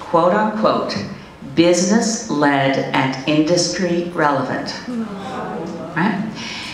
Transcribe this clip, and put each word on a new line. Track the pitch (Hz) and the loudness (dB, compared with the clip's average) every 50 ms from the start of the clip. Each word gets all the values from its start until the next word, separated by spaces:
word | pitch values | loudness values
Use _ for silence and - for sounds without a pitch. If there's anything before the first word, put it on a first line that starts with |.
quote | - - 170 165 165 180 196 | -4 0 2 4 4 4 4
unquote, | 214 220 220 214 - - 147 123 113 - - - 101 98 - - - - - - - - 139 135 | 2 2 0 0 0 2 2 2 0 -2 -4 -4 -6 -6 -8 -10 -14 -16 -18 -18 -16 -12 -2 2
business-led | 160 165 175 175 180 190 196 220 233 233 226 - - - - 151 147 147 143 139 139 135 139 135 135 - - | 4 6 6 6 4 4 4 4 4 2 2 -2 -4 -4 -4 0 2 4 4 4 4 2 2 2 0 0 0
and | - 139 131 131 127 - - 156 | 0 0 0 0 -2 -2 -2 0
industry | 151 156 151 175 175 175 - - - - 185 170 175 175 170 - | 2 4 4 4 4 2 2 0 0 0 0 0 0 0 -2 -2
relevant." | - 160 156 147 139 127 120 127 - - - 202 - - - 247 247 226 220 208 202 196 190 - - - - - - 202 170 - 170 170 - - - | 0 2 2 2 2 2 0 -2 -4 -4 -4 -6 -8 -10 -8 -8 -6 -6 -6 -6 -8 -8 -8 -8 -8 -6 -6 -6 -6 -8 -8 -8 -8 -10 -10 -6 -4
Right? | 156 165 190 - - 220 - - - - - - - - - | -2 0 0 0 -2 -4 -6 -6 -8 -10 -10 -10 -10 -10 -10